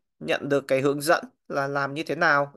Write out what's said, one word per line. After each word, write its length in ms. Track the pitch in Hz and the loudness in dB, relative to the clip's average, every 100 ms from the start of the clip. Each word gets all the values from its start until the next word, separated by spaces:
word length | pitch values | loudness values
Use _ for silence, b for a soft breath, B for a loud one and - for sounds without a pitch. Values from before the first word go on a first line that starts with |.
| _ - | _ -12
nhận 300 | 156 - 143 | -4 -4 0
được 160 | 139 139 | 0 2
cái 140 | 135 | 2
hướng 200 | 139 147 | 2 0
dẫn 240 | 151 156 - _ - | 2 0 0 _ -6
là 200 | 147 139 | -4 -2
làm 260 | 143 139 | -2 -4
như 100 | 143 | -4
thế 120 | 156 151 | -6 0
nào 400 | 165 143 143 | 2 4 0